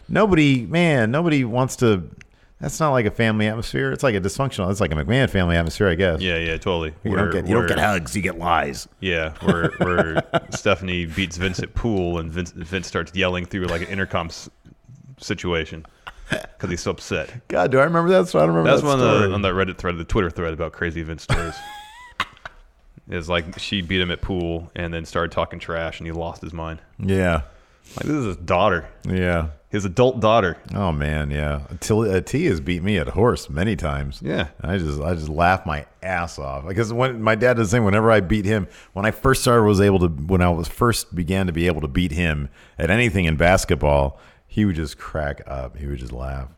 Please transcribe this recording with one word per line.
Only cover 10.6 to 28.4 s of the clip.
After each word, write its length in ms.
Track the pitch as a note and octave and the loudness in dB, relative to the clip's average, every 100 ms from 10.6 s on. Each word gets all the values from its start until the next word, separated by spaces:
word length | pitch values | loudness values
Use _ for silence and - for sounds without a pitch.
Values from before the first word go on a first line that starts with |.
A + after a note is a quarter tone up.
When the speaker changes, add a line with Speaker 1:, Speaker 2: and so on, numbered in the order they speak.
| G#2 F#2+ F#2 F2+ E2+ | 0 0 0 -4 -4
Speaker 2:
beats 320 | D#2+ F2+ E2 | -4 -4 -2
Vince 220 | F#2 F2+ | -4 -4
at 140 | - | -6
pool, 440 | - A#2+ G2 F2 E2+ | -4 0 0 0 -2
and 100 | E2 | -4
Vince, 220 | E2+ F2 | -6 -8
Vince 360 | F2 E2 F#2+ F2 | -10 -8 -6 -4
starts 260 | F2+ E2 F#2+ | -6 -4 -2
yelling 300 | F#2 F2+ F2 | 0 0 -4
through, 200 | G2+ F2 | -4 -2
like, 140 | E2+ | -2
an 60 | E2+ | -4
intercom 400 | G2 F#2 F2+ E2 | -6 -4 -4 -6
s-, 220 | - - _ - - _ C3 - - | -10 -18 _ -20 -20 _ -20 -20 -14
situation 680 | - G2+ F2+ E2 D#2 D#2+ D#2 _ - - - - - - | -8 -4 -2 -2 -4 -10 -16 _ -20 -16 -8 -8 -10 -10
'cause 100 | F2+ | -6
he's 120 | E2+ | -4
so 100 | G2+ | -4
upset. 400 | E2+ - F2 - A#2+ - | -6 -6 -6 -6 -12 -4
Speaker 1:
God, 240 | - E3+ | 0 2
do 80 | C3 | 4
I 40 | D3+ | 4
remember 240 | E3+ E3+ | 2 4
that? 160 | F#3 F3 | 2 4
So 100 | - | 2
I 40 | |
don't 60 | D#3+ E3 | 2 4
remember 140 | B2+ | 4
Speaker 2:
That's 120 | C#3+ | 4
Speaker 1:
that 40 | C#3+ | 4
Speaker 2:
one 120 | C3+ | 4
of 60 | A#2 | 4
the, 140 | G#2+ | 4
Speaker 1:
story. 120 | G2 | 2
Speaker 2:
on 80 | G2+ | 2
that 120 | F#2+ | 0
Reddit 240 | F#2 F#2+ F2+ | 0 -2 -2
thread, 200 | - E2+ | -4 -4
the 60 | |
Twitter 260 | E2 A2+ F2 | -2 0 0
thread 240 | E2+ E2 | -2 -4
about 200 | D#2+ D#2+ | -4 -6
crazy 280 | - E2+ E2 | -4 -4 -4
Vince 220 | D#2+ D#2 | -8 -8
stories. 320 | - G2+ E2 D#2 | -2 -2 -2 -10
Speaker 1:
<laughs> 40 | G#5 - - A#5 B5 - - - - - - _ _ - - | -16 -18 -20 -20 -16 -10 -10 -10 -20 -20 -20 _ _ -20 -10
Speaker 2:
Is 180 | F2+ D#2+ | -8 -2
like, 300 | F2 D#2+ - | -2 -2 -8
she 240 | - G2+ | -6 -4
beat 180 | E2+ F#2 | 0 0
him 100 | F2+ | 0
at 100 | E2 | -2
pool 480 | - F#2 E2+ E2 E2 - | -4 -2 -2 -4 -8 -8
and 180 | E2+ | -6
then 100 | E2 | -6
started 280 | D#2+ F2 E2+ | -6 -4 -2
talking 260 | - E2+ F2 | -2 -4 -6
trash, 420 | - E2 E2 - | -8 -6 -6 -8
and 60 | E2 | -8
he 60 | |
lost 320 | E2 E2 - | -6 -8 -8
his 100 | D#2+ | -12
mind. 260 | E2 D#2+ D#2+ - - | -10 -10 -10 -14 -6
Speaker 1:
Yeah. 420 | G2 F#2+ F2+ D#2 - - _ _ - - | 0 2 2 2 -2 -14 _ _ -16 -8
Speaker 2:
Like, 100 | - | -4
this 60 | D3+ | -2
is 100 | A2 | -2
his 120 | |
daughter. 500 | E2+ | -4